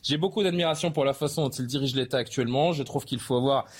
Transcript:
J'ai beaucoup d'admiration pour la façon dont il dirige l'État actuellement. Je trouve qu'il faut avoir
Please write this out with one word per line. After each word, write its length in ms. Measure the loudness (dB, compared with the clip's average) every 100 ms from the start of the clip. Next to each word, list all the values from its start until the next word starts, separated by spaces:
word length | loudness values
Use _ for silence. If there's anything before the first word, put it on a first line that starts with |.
J'ai 140 | -4 -2
beaucoup 260 | 0 0
d'admiration 480 | 0 2 0 0 0
pour 140 | 2 2
la 80 |
façon 320 | 2 -2 0 -2
dont 40 |
il 160 | -2 -4
dirige 300 | -2 0 0
l'État 240 | 0 0
actuellement. 520 | 0 -2 0 2 2
Je 120 | 2
trouve 200 | -2 -4
qu'il 160 | -4 -6
faut 160 | 0 2
avoir 300 | 4 2 0 -12